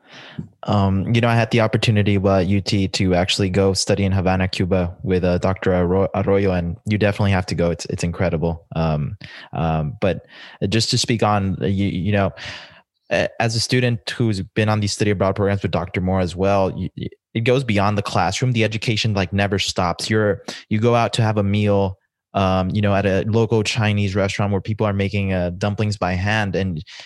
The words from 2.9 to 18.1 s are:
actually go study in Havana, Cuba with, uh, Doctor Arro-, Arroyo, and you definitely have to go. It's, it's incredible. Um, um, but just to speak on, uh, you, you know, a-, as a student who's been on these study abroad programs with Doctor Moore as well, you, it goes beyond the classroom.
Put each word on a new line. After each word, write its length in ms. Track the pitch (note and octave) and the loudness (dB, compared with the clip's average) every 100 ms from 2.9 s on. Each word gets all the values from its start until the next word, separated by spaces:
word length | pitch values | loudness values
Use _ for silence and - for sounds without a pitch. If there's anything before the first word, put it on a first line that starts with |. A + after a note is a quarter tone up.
| - F#2+ | 0 2
actually 360 | F2 F#2 - G2 | 2 2 0 0
go 240 | F#2 G2 | 2 2
study 300 | F#2 - G2 | 2 0 0
in 60 | G2 | 2
Havana, 380 | G2 F2+ F#2 F#2 | 2 2 2 0
Cuba 480 | - F#2 F#2 F2 - | -2 0 0 0 -4
with, 200 | F2+ F2+ | -2 0
uh, 140 | F2+ F2 | 2 2
Doctor 320 | F#2+ F#2+ - | 0 0 0
Arro-, 380 | F2+ F2 F#2+ G2 | 2 2 2 0
Arroyo, 380 | - G2 G2 G2 | 0 2 2 2
and 260 | F2+ E2+ F2 - | 0 -2 -6 -2
you 100 | G#2+ | 0
definitely 340 | G#2 G2 G2 | 2 2 2
have 120 | F#2+ F#2 | 0 0
to 80 | |
go. 160 | D#2+ E2+ | 0 0
It's, 140 | E2+ - | -2 -6
it's 160 | - | -6
incredible. 640 | E2+ E2 F2+ E2 E2 E2 - | -4 -2 -2 0 -2 -4 -6
Um, 420 | E2 D#2+ D2+ C#2+ G#2 - - - | -4 -2 -2 -4 -8 -16 -20 -12
um, 440 | - D#2+ D#2+ D2+ - | -4 -2 -2 -2 -2
but 260 | G2 E2 - - - - G2+ | -2 -2 -6 -20 -20 -6 -2
just 220 | G#2+ A2 | 0 0
to 80 | B2 | 0
speak 240 | - A#2 | 0 2
on, 400 | G#2+ G#2 F#2+ F#2 | 2 2 0 -2
uh, 40 | D#2 | -2
you, 200 | G2 G2 | 0 0
you 240 | F#2 F2+ | -2 0
know, 220 | G#2 G2 - - - - - _ _ - | 2 0 -2 -12 -14 -18 -20 _ _ -4
a-, 180 | F#2 - - | -2 -2 -2
as 140 | A#2 | -2
a 60 | A2+ | 0
student 480 | - B2+ B2 A#2 - | 0 2 2 -2 -4
who's 300 | - A#2 G2 | -2 -2 -2
been 300 | F2+ - G#2+ | -4 0 0
on 100 | G#2+ | 2
these 140 | G#2 | 0
study 160 | - G#2 | 0 0
abroad 260 | G2 F#2+ G2 | 2 0 0
programs 260 | G2 G2+ | 0 0
with 100 | G2 | -2
Doctor 280 | E2+ D#2+ - | -2 -4 -4
Moore 200 | F#2 F#2+ | 0 0
as 140 | F2+ | 0
well, 420 | F2+ G2 G2+ F#2+ E2+ | 0 2 2 0 -2
you, 120 | F#2 - - - _ | -8 -8 -10 -12 _
it 60 | A#2 | -2
goes 220 | A#2 B2+ | 2 2
beyond 360 | B2+ G2+ G2 G#2 | 2 0 2 0
the 40 | |
classroom. 500 | - | 0